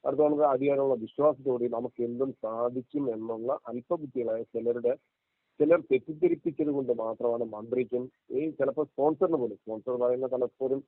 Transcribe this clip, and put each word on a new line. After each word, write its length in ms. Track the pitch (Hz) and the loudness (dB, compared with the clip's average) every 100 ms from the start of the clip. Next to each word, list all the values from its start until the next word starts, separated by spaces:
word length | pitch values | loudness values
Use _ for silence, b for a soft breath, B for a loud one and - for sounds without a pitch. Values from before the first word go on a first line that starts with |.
| 139 | -2
അടുത്ത 160 | 135 | 2
തവണ 200 | 151 147 151 | 2 4 4
അധികാരമുള്ള 480 | 131 143 139 139 | 4 2 2 2
വിശ്വാസത്തോടെ 720 | 123 113 - 147 139 135 123 120 | 0 -4 2 2 2 -2 0 0
നമുക്ക് 360 | 117 123 - | -2 -6 -4
എന്തും 280 | 120 120 135 | -4 -2 -4
സാധിക്കും 840 | 120 110 113 120 123 127 147 139 | -4 -6 -2 -2 -2 -6 -4 -4
എന്നുള്ള 460 | 110 113 113 117 143 117 | -4 -6 -6 -4 -6 -6
അല്പബുദ്ധികളായ 760 | 120 - 170 147 127 113 113 | -12 -6 -6 -4 -4 -4 -4
ചിലരുടെ, 520 | 117 117 117 120 120 139 _ _ _ _ _ _ | -4 -4 -2 0 0 -2 _ _ _ _ _ _
ചിലർ 220 | 151 170 | 4 4
തെറ്റിദ്ധരിപ്പിച്ചത് 840 | - 196 - 156 175 170 170 151 151 | 4 0 0 0 2 2 -2 -2 -2
കൊണ്ട് 260 | 143 127 | 0 0
മാത്രമാണ് 500 | 113 110 113 120 117 | -2 -2 -2 -2 0
മന്ത്രിക്കും 680 | 113 104 113 123 120 123 127 _ _ | -4 -6 -4 -2 0 -4 -4 _ _
ഈ 180 | 123 156 | -4 -4
ചിലപ്പോൾ 360 | 147 135 135 147 | -2 -2 0 -4
സ്പോൺസറിന് 520 | - 143 156 185 160 | 0 0 2 2 2
പോലും, 180 | 117 101 | -2 -6
സ്പോൺസർ 440 | - 110 131 123 | -10 -8 -4 0
പറയുന്ന 280 | 123 123 131 | 0 0 -2
പലപ്പോഴും 560 | 123 123 _ 127 135 | 0 -2 _ -2 -2